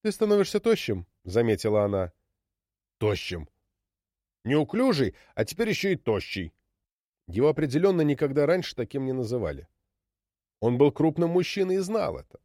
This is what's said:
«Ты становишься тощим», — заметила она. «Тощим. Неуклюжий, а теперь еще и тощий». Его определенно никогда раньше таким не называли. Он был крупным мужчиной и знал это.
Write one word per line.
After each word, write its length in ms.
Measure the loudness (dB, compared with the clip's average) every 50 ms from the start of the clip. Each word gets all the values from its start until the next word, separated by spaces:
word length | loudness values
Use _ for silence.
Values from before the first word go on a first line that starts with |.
«Ты 100 | -4 -4
становишься 480 | -2 0 2 2 4 2 2 0 -2 -2
тощим», — 460 | 2 2 0 2 0 -4 -4 -6 -6 _ _ _ _
заметила 580 | -2 0 2 4 4 2 2 2 2 2 2 2
она. 300 | 2 0 -2 -2 -4 _ _ _ _ _ _ _ _ _ _ _ _ _ _ _ _ _
«Тощим. 520 | _ 0 0 0 0 -4 -8 -10 -10 -10 -14 _ _ _ _ _ _ _ _ _ _ _ _ _ _ _ _ _ _ _
Неуклюжий, 720 | 0 2 2 2 0 0 0 2 2 2 2 0 -2 -2 -8 -20 _ _
а 80 | -4 -4
теперь 260 | -4 -2 -4 -2 -2
еще 200 | -2 -2 0 -2
и 60 | -2
тощий». 560 | -2 _ -2 -2 -2 -2 -6 -8 -8 -8 -8 _ _ _ _ _ _ _ _ _ _ _ _ _ _ _
Его 220 | -6 -2 2 2 2
определенно 520 | 2 0 -2 -2 0 2 2 2 2 2
никогда 440 | 0 0 0 0 -2 0 0 0 2
раньше 300 | 2 2 0 -2 -6 -8
таким 300 | -8 -8 -6 -6 -6 -4
не 60 | -4
называли. 560 | -4 -4 -4 -4 -4 -4 -4 -4 -6 -8 -14 _ _ _ _ _ _ _ _ _ _ _ _ _ _ _ _ _ _ _
Он 160 | 0 0 4
был 140 | 4 4 4
крупным 400 | 4 2 2 2 2 0 -2 2
мужчиной 440 | 2 0 0 0 -2 -2 -2 0 0
и 40 | -2
знал 380 | -2 -2 -2 -2 -2 -2 -6
это. 220 | -8 -14 _ -20 -20 _